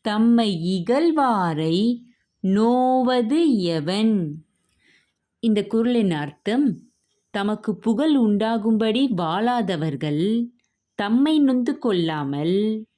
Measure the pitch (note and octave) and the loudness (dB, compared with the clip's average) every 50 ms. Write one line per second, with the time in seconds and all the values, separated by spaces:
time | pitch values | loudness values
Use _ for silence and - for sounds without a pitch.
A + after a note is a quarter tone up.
0 | _ A3 G#3 G#3+ A3+ A#3 A#3 A#3 A3+ G#3 F#3+ D#3+ E3 F3+ F#3+ F#3 E3+ G3 A#3+ C#4+ | _ -2 0 2 4 4 4 4 2 0 -2 -2 -2 -2 -2 -2 -2 0 0 2
1 | E4 E4+ D#4 D#4 C4+ B3+ A3+ G3+ F3+ E3+ D#3+ D3 D#3+ D#3+ E3 F#3 G#3+ A#3+ B3 A#3+ | 2 2 2 2 0 0 0 0 0 -2 -2 -2 -2 0 0 0 0 0 -2 -4
2 | - _ _ _ _ _ _ _ - F#3 G3 G#3 A3 A#3 B3 B3+ B3+ B3+ B3+ B3+ | -10 _ _ _ _ _ _ _ -2 0 2 2 2 2 2 2 2 2 2 2
3 | B3+ B3+ B3+ B3 A#3 A3 C#4+ D#4+ E4+ D4+ B3 G3+ F3+ E3+ E3 D#3+ D3 E3 F#3 G#3 | 2 2 0 0 0 0 0 2 2 2 2 0 0 -2 -2 -2 -2 -2 -2 0
4 | A3 A3+ G#3+ G3 E3+ D3+ D3 D#3+ - _ _ _ _ _ _ _ _ _ _ _ | 2 2 2 0 -2 -4 -8 -12 -16 _ _ _ _ _ _ _ _ _ _ _
5 | _ _ _ _ _ _ _ _ - A#3 G#3+ G#3 G3+ G3+ - A3+ A3+ A#3+ B3 A#3 | _ _ _ _ _ _ _ _ 0 0 0 0 0 0 -2 0 0 2 2 2
6 | G#3+ F#3 E3 D3 D3 - - _ _ G#3 A3 C4+ D4 B3 E3+ - - _ _ _ | 2 2 0 -2 -4 -6 -10 _ _ -2 0 2 0 0 -2 -4 -14 _ _ _
7 | _ _ _ _ _ _ - G#3 G3 G#3 G#3+ G#3 - A3 G3 - - A3+ A3+ G#3 | _ _ _ _ _ _ -8 -4 -2 -2 -4 -4 -4 -6 -6 -4 -2 -2 0 0
8 | D4 D#4+ D4 C4+ A#3 G#3+ G#3 G3 A3 A3 A#3 A3+ G3+ A3+ A3+ G#3 A3+ A3 G#3+ B3 | 2 2 2 2 2 2 2 0 0 0 -2 -2 0 0 0 2 0 0 0 0
9 | C#4 B3+ A3 F3 F3 D#3 E3+ G3 A3 A#3+ B3 A#3+ G#3+ F3+ F#3 D3+ D#3 D#3+ C#3 A#2+ | 0 0 0 -2 -2 -2 -2 0 0 0 0 -2 -2 -2 -2 -2 -2 -4 -4 -4
10 | D#3 D3+ D3 D3+ F3 G#3 A3+ A#3 A#3 A#3+ _ _ _ _ _ _ _ _ _ - | -4 -4 -2 -2 0 0 0 -2 -4 -6 _ _ _ _ _ _ _ _ _ -6
11 | G3+ G#3 A3+ B3+ C#4 D#4 D#4 D4+ C#4+ C4 B3+ B3+ A#3+ C4 C#4 - - A#3+ G3 F3 | -2 0 2 2 2 4 4 4 4 4 2 0 0 -2 -4 -2 -2 0 0 0
12 | E3+ D#3+ D#3 D3+ C#3+ C#3 C#3 C#3+ D3+ E3 F#3 G3 G#3 A3 A3 A3 A3 _ _ | 0 -2 -2 -4 -4 -4 -4 -2 -2 0 0 0 0 -2 -4 -6 -8 _ _